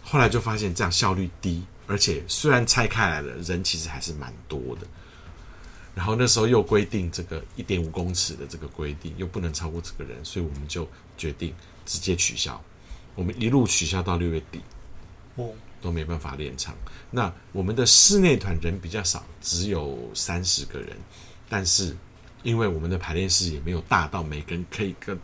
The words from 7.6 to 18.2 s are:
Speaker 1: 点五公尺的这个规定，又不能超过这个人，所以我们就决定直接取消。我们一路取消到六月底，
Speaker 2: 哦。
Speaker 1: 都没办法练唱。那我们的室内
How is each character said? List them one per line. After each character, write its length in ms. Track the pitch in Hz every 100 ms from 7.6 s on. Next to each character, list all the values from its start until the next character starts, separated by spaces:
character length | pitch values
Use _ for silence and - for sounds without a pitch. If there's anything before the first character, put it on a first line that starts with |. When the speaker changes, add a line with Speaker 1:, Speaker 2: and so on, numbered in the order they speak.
Speaker 1:
点 180 | - 92
五 80 | 80
公 240 | 78 90
尺 220 | 90 - 76
的 100 | 69
这 100 | 82
个 100 | 76
规 280 | - 73 73
定， 120 | 82 76
又 80 | 92
不 140 | 101
能 120 | 85
超 180 | 76 82
过 120 | 82
这 100 | -
个 100 | - 65
人， 80 | 60
所 180 | 80 98
以 40 | 80
我 60 |
们 160 | 71 73
就 200 | 87 80 - - -
决 160 | 80
定 200 | 71 85 - - - -
直 140 | 82
接 160 | 95 85
取 220 | - 58
消。 240 | - 55 - - - - - -
我 80 |
们 120 | 87 -
一 80 | 113
路 160 | 135 113
取 180 | - 78
消 160 | 95
到 140 | 87 87
六 140 | 87
月 120 | 80 -
底， 100 | - - - - - - - - -
Speaker 2:
哦。 140 | 120 110 - -
Speaker 1:
都 120 | 90
没 120 | 82
办 160 | 78 82
法 160 | 73 69
练 220 | 73 64
唱。 180 | - - - - -
那 200 | 123 98 - -
我 100 | 98
们 140 | 92 117
的 100 | 120
室 320 | - -
内 180 | 202